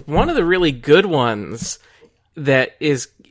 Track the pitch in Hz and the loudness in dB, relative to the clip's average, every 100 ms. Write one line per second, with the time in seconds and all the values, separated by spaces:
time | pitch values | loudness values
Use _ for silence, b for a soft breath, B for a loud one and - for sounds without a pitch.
0 | 143 165 302 294 170 185 165 123 135 165 | -4 0 0 0 0 2 0 0 4 4
1 | 196 147 120 104 82 113 - - b b | 4 0 0 -2 -8 -10 -10 -12 b b
2 | b _ _ - 143 131 127 - 147 131 | b _ _ -8 0 0 0 -4 -2 -2
3 | - _ _ | -6 _ _